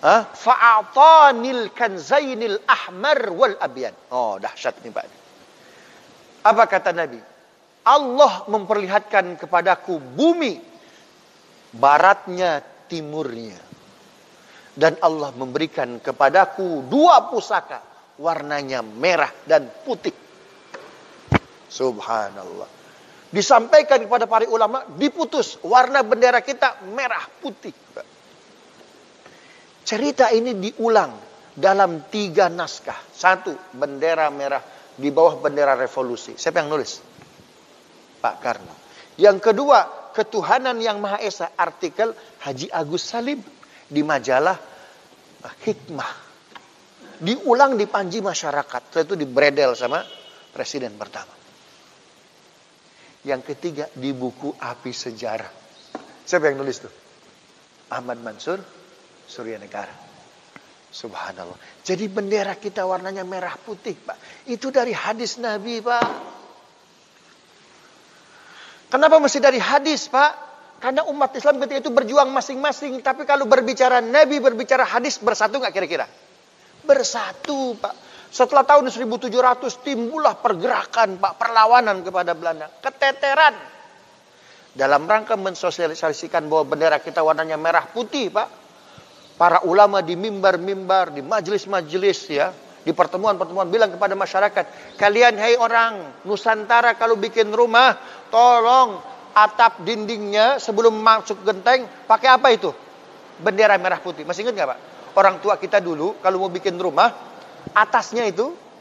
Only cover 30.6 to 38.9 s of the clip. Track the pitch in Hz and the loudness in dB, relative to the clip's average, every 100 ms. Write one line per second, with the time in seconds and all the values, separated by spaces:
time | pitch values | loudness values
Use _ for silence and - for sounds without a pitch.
30.6 | 190 - 226 220 160 110 - - - - | -6 -4 2 2 2 -6 -20 -20 -20 -2
31.6 | 185 196 190 165 139 214 208 160 185 170 | 0 4 2 0 -8 -8 -4 0 0 0
32.6 | 160 - - - - - 180 185 185 143 | -10 -10 -14 -14 -16 -2 0 0 -2 -12
33.6 | - 123 143 139 160 165 156 143 139 139 | -14 -8 -8 -4 -2 0 -2 -2 -6 -6
34.6 | - - - - 139 139 165 147 147 143 | -8 -20 -20 -6 -2 4 4 4 -4 0
35.6 | 143 131 127 - 127 120 - 113 - 160 | 0 2 -2 -6 -6 -8 -12 -8 -4 -2
36.6 | 151 151 120 - - - - _ - _ | -2 -4 -6 -12 -18 -20 -20 _ -20 _
37.6 | _ _ _ _ _ _ - - 127 107 | _ _ _ _ _ _ -8 -6 -8 -8
38.6 | 95 - _ | -10 -20 _